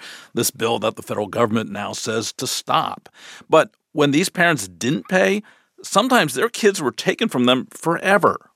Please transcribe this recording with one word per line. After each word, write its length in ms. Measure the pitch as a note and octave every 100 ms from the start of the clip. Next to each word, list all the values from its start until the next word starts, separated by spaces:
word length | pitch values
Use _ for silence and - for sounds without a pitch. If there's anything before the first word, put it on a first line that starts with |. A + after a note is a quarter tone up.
| - - - -
this 160 | A#2+
bill 260 | C3 A2+ A#2
that 200 | G#2+ -
the 40 |
federal 240 | - G#2+ G#2
government 460 | G#2 A#2 A2+ G#2+
now 220 | G2+ G2+
says 380 | G2+ - A2 G#2+
to 120 | - C3
stop. 640 | - - D3+ A2 - - _ - - -
But 220 | D#3 B2+ _ _
when 200 | D3+ D3
these 180 | C#3+ F#3
parents 380 | - E3+ D3 F#2+
didn't 420 | F2 A#2 F3+ -
pay, 320 | F#3 F#3+ G3+ - _ _ _
sometimes 540 | - G3 B3 B3 D#3+ B2
their 120 | A#3
kids 320 | - G#3+ G3
were 120 | C#3
taken 360 | - - - C3
from 180 | C3+ B2
them 200 | B2+ -
forever. 800 | - - E3+ F3+ G3+ D3 - _